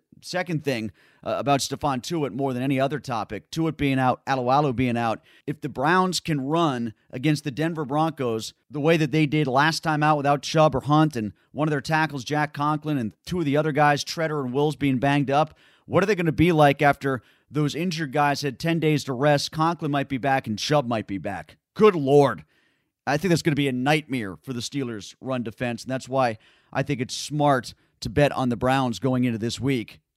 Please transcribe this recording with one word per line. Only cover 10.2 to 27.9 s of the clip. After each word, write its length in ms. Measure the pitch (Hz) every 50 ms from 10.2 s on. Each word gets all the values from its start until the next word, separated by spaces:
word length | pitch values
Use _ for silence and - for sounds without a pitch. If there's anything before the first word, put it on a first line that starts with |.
| 135 143 143 143
Chubb 340 | - - - 160 156 156 151
or 60 | 127
Hunt, 340 | - 123 147 156 156 151 -
and 160 | 117 107 101 - _ _ _ -
one 140 | 123 151 156
of 40 |
their 100 | 151 139
tackles, 440 | - - 160 156 160 151 143 139 113
Jack 280 | - 151 147 151 143 -
Conklin, 440 | 143 143 151 151 147 151 156 151 135
and 160 | 117 104 - _ _
two 140 | - 175 180
of 60 | 165
the 120 | 143 135 147
other 140 | 151 160
guys, 320 | 139 147 147 147 147 143 -
Tretter 400 | - - 170 160 156 151 147 135
and 100 | 123 120
Wills, 220 | 139 147 156 147
being 240 | - 147 139 131 123
banged 320 | 120 139 143 143 135 117
up, 260 | 135 143 156 151 - _ _ _ _ _ _
what 180 | - 113 165 196
are 20 |
they 100 | 196 214
gonna 160 | 170 175 160
be 200 | 127 104 156 175
like 300 | 170 156 147 143 139 -
after 400 | 151 143 139 - - 139 135 120 - _ _ _ _ _
those 260 | 110 147 151 143 -
injured 360 | 139 175 185 160 160 165 135
guys 300 | 120 147 147 143 139 135
had 180 | 143 143 120 -
ten 200 | - 165 165 170
days 240 | 156 156 156 139 -
to 80 | - 131
rest? 380 | 120 139 147 147 143 - -
Conklin 400 | - 160 160 165 175 156 165 151
might 180 | 143 143 135 -
be 80 | 139 127
back 280 | 120 139 135 135 -
and 140 | 113 107 98
Chubb 280 | - - 151 147 131 117
might 200 | 120 110 101 -
be 100 | 101 95
back. 400 | 73 104 95 82 82 - - _ _ _ _
Good 220 | - 214 214 185
Lord. 500 | 170 139 135 143 147 143 127 107 78 - _ _ _ _ _ _ _ _ _ _ _ _ 120
I 100 | 139 156
think 120 | - 190
that's 120 | 170 156
gonna 140 | - 170 147
be 120 | 143 143 135
a 60 | 127
nightmare 640 | 127 127 143 156 156 151 - 135 127 110 98 87
for 180 | 80 _ 135 127
the 60 | 120
Steelers' 560 | 110 - - 143 135 117 113 104 92 - - _
run 240 | - 127 131 127 113
defense, 400 | 113 104 - 127 120 117 110 -
and 80 | -
that's 160 | 131 127 - 127
why 300 | 131 135 131 120 110 - _ _ _ _ _ _
I 120 | - 131 135
think 180 | - 143 113
it's 140 | 123 - -
smart 580 | - - - 147 147 143 147 139 127 - - - _ _ _